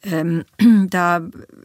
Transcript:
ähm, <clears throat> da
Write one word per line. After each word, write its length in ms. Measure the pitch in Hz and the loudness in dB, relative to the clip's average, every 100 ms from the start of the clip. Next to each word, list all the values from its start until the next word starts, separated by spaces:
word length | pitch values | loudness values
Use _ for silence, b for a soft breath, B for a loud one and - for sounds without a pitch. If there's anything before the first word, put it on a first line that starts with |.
ähm, 420 | 202 160 165 165 - - | -8 -4 -4 -4 -8 0
<clears throat> 300 | 233 214 190 | 4 4 2
da 320 | 185 175 170 165 - - - | 0 0 -2 -4 -16 -20 -20